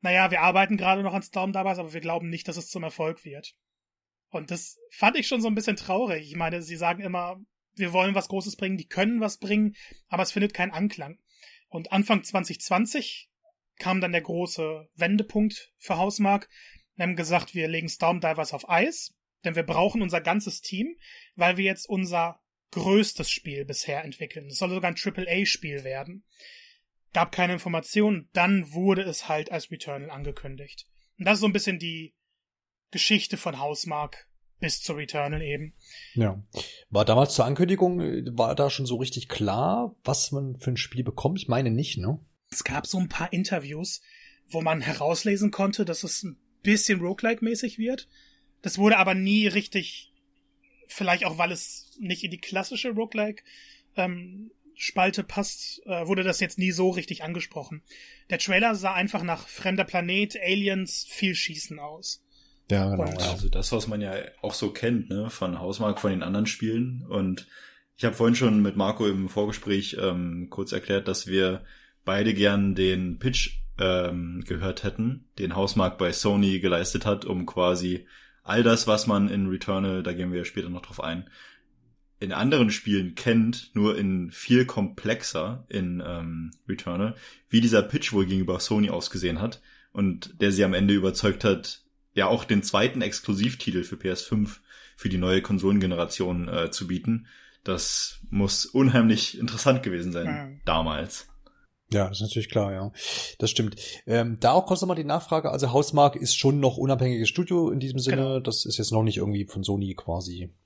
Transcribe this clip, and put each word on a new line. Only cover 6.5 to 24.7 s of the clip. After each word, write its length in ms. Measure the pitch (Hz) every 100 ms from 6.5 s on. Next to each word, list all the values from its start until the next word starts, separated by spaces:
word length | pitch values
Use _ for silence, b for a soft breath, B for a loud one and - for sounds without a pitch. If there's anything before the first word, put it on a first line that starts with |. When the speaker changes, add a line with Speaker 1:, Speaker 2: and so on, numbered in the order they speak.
| 175
Speaker 1:
sie 160 | 160 165
sagen 260 | 170 180
immer, 380 | 196 180 175 185 208 _ _ -
wir 160 | 180
wollen 240 | 175 190 196
was 120 | -
Großes 280 | 196 190 -
bringen, 220 | 190 190
die 100 | -
können 320 | - 202 233
was 180 | 214 -
bringen, 380 | 190 214 214 208 B B B
aber 160 | 175
es 80 | 190
findet 220 | 208 202
keinen 180 | - 180
Anklang. 460 | 160 202 - 147 170 _ b b b b
Und 240 | 175 165
Anfang 320 | 190 202 208
zwanzig 360 | - 196 180 170
zwanzig 720 | - 185 220 302 - - - _ _ _ _ _
kam 220 | 180 185
dann 120 | 180
der 80 | 175
große 680 | 170 170 180 - 156 156 156
Wendepunkt 800 | - 175 208 208 214 214 - - _
für 180 | - 170
Hausmark. 520 | 190 202 202 202 - B B B B -
Wir 80 |
haben 120 | 175 170
gesagt, 380 | 160 175 175
wir 140 | 180 160
legen 200 | 165 160
Stormdivers 640 | - 165 180 165 160 151
auf 160 | 143 -
Eis, 460 | 170 254 330 - _ _ _
denn 100 | 175
wir 80 | 165
brauchen 400 | 151 156 190 233
unser 180 | 190 170
ganzes 400 | 156 190 202 -
Team, 360 | - 185 262 339 B B B
weil 220 | - 175 180
wir 80 |
jetzt 240 | 196 190 -
unser 520 | 196 185 175 165 170 _ _ _
größtes 580 | - 165 202 208 - 156
Spiel 340 | - - 139
bisher 400 | 139 147 - 143
entwickeln. 440 | 156 135 156 - 143
Es 100 | 139
soll 100 |
sogar 220 | 185